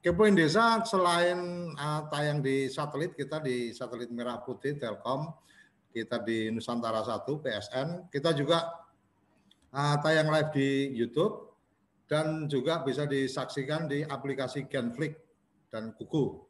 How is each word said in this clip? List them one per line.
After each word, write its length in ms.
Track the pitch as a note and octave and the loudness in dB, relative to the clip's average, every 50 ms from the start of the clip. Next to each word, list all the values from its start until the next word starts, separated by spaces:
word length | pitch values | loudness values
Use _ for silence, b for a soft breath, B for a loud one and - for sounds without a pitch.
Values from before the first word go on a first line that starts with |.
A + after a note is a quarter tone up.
Kepoin 320 | - F3 E3+ E3+ G#3+ G#3+ G3 | 2 2 6 6 8 8 8
Desa 480 | F3 D#3+ D3 D#3 G#3+ A#3 A#3 A3+ A3 | 8 6 6 6 6 6 6 4 2
selain, 880 | - - - F#3 F3+ F3 E3+ F3 F3 F3 F3+ F3+ F3 F3 F3 F3 F3 E3 | 0 2 2 4 4 4 4 4 4 4 2 0 -4 -4 -6 -6 -6 -8
eh, 320 | D3 C#3 C#3+ D3+ D3+ D3+ D3+ D3+ | -6 -6 -4 -2 -2 -2 -4 -4
tayang 320 | D3 D3 D3+ D3 D3 D3+ | -2 -2 0 0 0 0
di 240 | C3 C3+ C3+ C3+ C3+ | 0 2 2 2 0
satelit, 480 | B2+ - D#3 D3 D3 - C#3 D#3+ F3 - | -2 -2 -4 -6 -4 -4 -4 -4 -4 -4
kita 240 | - C#3 C#3+ D#3 D#3 | -8 -6 -6 -6 -4
di 320 | D3 C3+ B2 B2 A#2+ A#2 | -2 -2 -2 -2 -4 -6
satelit 400 | G#2+ - B2+ A2+ B2 A#2 A#2+ A#2 | -6 -8 -10 -8 -8 -10 -8 -8
Merah 320 | A#2+ A#2+ A#2+ B2 A#2 A#2+ | -6 -6 -4 -6 -6 -6
Putih 320 | - - B2 - - C#3 D3 | -8 -10 -10 -6 -4 -6 -4
Telkom, 560 | D3 B2+ A2+ G#2 - - A#2+ C3 C#3+ D3+ D#3 D#3+ - b b b b b b b b _ _ _ | -4 -4 -6 -6 -6 -4 -4 -2 -2 -4 -8 -10 -16 b b b b b b b b _ _ _
kita 240 | A2+ A2 - A#2+ A#2 | -8 -4 -4 -4 -4
di 320 | G#2+ A2+ A2+ A2 A2 A2 | -2 0 0 0 0 -2
Nusantara 560 | A2+ A2+ A2 - A#2+ A#2+ A#2 A2+ A2 A2 G#2 | -2 -4 -4 -4 -4 -2 -2 0 0 0 0
Satu, 320 | A#2+ A2+ G#2 - - D3 D3+ | -2 -4 -4 -2 -4 -6 -4
P 80 | - | -4
S 240 | C3+ A2 G#2 - - - C3 | -4 -4 -4 -6 -4 -4 -4
N, 320 | D#3 E3 F3 F3+ - - | -4 -4 -6 -8 -10 -6
kita 240 | - C#3+ C3+ E3 D#3+ | -6 0 2 2 2
juga, 400 | C#3+ C#3+ C#3 E3 E3 E3 - - - - _ _ _ _ _ _ _ _ _ _ _ _ _ _ _ _ _ | 2 2 2 2 2 2 -4 -10 -14 -18 _ _ _ _ _ _ _ _ _ _ _ _ _ _ _ _ _
eh, 260 | - C#3 C#3+ D3 D3 C#3+ | -4 0 2 2 2 4
tayang 320 | D3 D#3 D#3+ D#3 D#3 D#3 D3+ | 4 4 6 6 6 4 4
live 160 | D#3 D3 D3+ | 2 2 2
di 400 | - C#3+ C#3 C#3 C#3 C3+ C#3 C#3 B2 A2+ | 2 2 2 4 4 2 0 0 0 -2
YouTube, 560 | A#2 A#2 - D3 F3+ G#3+ G#3+ - - - _ _ _ _ _ _ _ _ _ _ _ _ | -2 0 2 2 2 2 0 -4 -14 -18 _ _ _ _ _ _ _ _ _ _ _ _
dan 400 | D3 D3+ D#3+ D#3 D#3 D#3 D3+ D3 | -2 0 0 0 -2 -2 -2 0
juga 320 | C#3+ C3 B2 D#3 E3 E3 | -2 0 2 0 0 0
bisa 240 | C#3+ C#3 B2 C#3 D3 | 0 -2 0 0 0
disaksikan 800 | C#3 C#3 C#3 C3+ C3 - D3 B2+ - - C#3+ C3 C3+ D3+ D#3+ E3 | 0 2 0 0 0 -2 -4 -6 -4 -4 -6 -4 -2 -2 -4 -2
di 160 | D3 C#3 C#3+ | -2 -2 -2
aplikasi 640 | D3+ D3 C#3 C3 C3+ C#3 C3 C3 C3+ B2 - D3 C3 | -2 -4 -6 -6 -4 -6 -4 -2 -4 -4 -4 -6 -6
Genflix 480 | - - C3+ A#2 A#2+ A#2+ B2+ D#3 D3 D3 - - _ _ _ _ _ _ _ _ _ | -4 -4 -2 -2 -4 -4 -4 -4 -6 -6 -10 -20 _ _ _ _ _ _ _ _ _
dan 240 | - A2 A2+ A2+ - | -10 -10 -10 -10 -12
Kuku. 480 | _ A2+ - - D#3 B2+ - - - - | _ -12 -4 0 0 0 0 -2 -10 -18